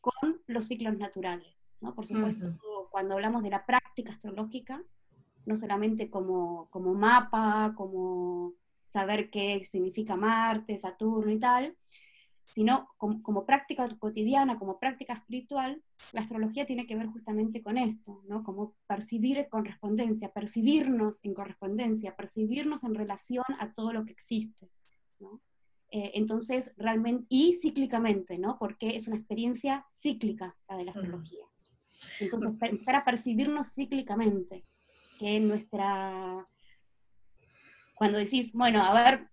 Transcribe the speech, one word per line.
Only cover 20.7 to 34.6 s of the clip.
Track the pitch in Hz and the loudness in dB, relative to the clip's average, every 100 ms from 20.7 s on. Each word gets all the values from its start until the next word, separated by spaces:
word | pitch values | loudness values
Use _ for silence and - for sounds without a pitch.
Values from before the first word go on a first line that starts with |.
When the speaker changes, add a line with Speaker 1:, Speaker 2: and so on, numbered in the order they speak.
| 302 269 247 214 214 | 4 4 2 2 -2
Speaker 1:
en | 202 | -6
correspondencia, | 190 196 - 196 214 240 220 208 - | -6 -8 -8 -4 -2 0 0 -4 -10
percibirnos | - - 214 254 294 294 | -10 -4 -2 0 -2 -2
en | 240 | -4
relación | 214 208 196 - 247 254 277 | -4 -4 -6 -4 -4 -2 -4
a | 220 | -6
todo | - 220 | -4 -4
lo | 226 | -2
que | 220 | -6
existe, | - - 226 220 - 190 _ _ _ _ _ | -10 -4 -4 -4 -10 -20 _ _ _ _ _
¿no? | 196 220 _ _ _ _ _ | -20 -20 _ _ _ _ _
Eh, | 214 202 | -6 -4
entonces, | - 214 220 220 254 254 - | 0 0 0 0 -2 -4 -4
realmente, | 214 226 233 247 - | -2 0 0 -2 2
y | 254 320 | 4 6
cíclicamente, | 349 311 - 269 233 226 202 185 175 | 6 2 0 0 2 2 2 0 -4
¿no? | 196 254 | -4 -2
Porque | 214 220 220 226 | -6 -4 -4 -4
es | 220 | -4
una | 220 | -6
experiencia | - 226 233 240 277 269 - | -6 -4 -2 -2 -2 -2 -6
cíclica | - 294 220 214 190 185 - _ | -6 -4 -2 -2 -2 -8 -12 _
la | 190 | -8
de | 180 | -8
la | |
Speaker 2:
Ujú. | 196 | -6
Speaker 1:
astrología. | 185 175 160 - - _ _ _ _ - - - | -8 -8 -12 -16 -20 _ _ _ _ -20 -16 -6
Entonces, | 202 233 220 | -4 -2 -2
Speaker 2:
Ujú. | 220 | -2
Speaker 1:
per-, | 233 | -2
empezar | 214 254 277 | -2 2 2
a | |
percibirnos | 269 240 247 226 285 294 285 | 4 0 0 2 2 0 -2
cíclicamente, | - 277 269 262 202 226 202 180 185 | -4 -2 -2 -2 2 2 2 -2 -12